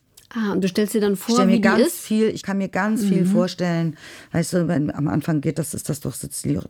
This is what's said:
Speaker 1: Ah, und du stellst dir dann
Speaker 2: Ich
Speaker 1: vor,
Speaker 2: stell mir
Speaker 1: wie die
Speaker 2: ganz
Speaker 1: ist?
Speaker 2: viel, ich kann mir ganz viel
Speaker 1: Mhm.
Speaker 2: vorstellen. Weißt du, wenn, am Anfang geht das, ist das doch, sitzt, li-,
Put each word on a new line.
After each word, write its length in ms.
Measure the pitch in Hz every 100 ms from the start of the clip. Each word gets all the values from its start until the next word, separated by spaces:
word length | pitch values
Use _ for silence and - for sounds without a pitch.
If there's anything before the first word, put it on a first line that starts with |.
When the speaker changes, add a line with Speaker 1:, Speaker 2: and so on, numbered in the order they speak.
| _ - - 233
Speaker 1:
Ah, 140 | 208
und 120 | 190
du 40 | 185
stellst 260 | 185 214
dir 60 | 220
dann 120 | 202
Speaker 2:
Ich 80 | 196
Speaker 1:
vor, 160 | - 233
Speaker 2:
stell 100 | 190
mir 60 |
Speaker 1:
wie 40 | 226
die 40 |
Speaker 2:
ganz 240 | 190 220 339
Speaker 1:
ist? 120 | -
Speaker 2:
viel, 280 | - 214 220
ich 120 | -
kann 160 | - 196
mir 100 | 190
ganz 360 | 185 208 226
viel 160 | 202 180
Speaker 1:
Mhm. 40 | 175
Speaker 2:
vorstellen. 720 | 196 180 180 175 165 165 151 - - -
Weißt 200 | 165 165
du, 120 | 180 165
wenn, 240 | 165 151
am 140 | - 143
Anfang 340 | 160 156 156
geht 200 | 151 151
das, 140 | 151
ist 140 | - -
das 120 | 147
doch, 140 | -
sitzt, 300 | - 139 -
li-, 140 | - 143